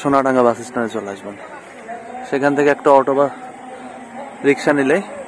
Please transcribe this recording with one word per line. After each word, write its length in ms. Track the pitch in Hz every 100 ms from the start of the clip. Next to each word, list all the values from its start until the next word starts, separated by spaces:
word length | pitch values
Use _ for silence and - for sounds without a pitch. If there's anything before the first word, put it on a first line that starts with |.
সোনাডাঙ্গা 400 | 147 139 135 131 120
বাস 100 | 113 117
স্ট্যান্ডে 240 | 127 113 110
চলে 140 | 101
আসবেন। 220 | 98 98 101 - - - - - 233 - 247 -
সেখান 220 | 139 143 143
থেকে 120 | 147 139
একটা 140 | 151 139
অটো 140 | 131 135
বা 80 | 139 - - - - - - - - - - - 139
রিক্সা 240 | 139 - 147
নিলেই 240 | 135 170 196 -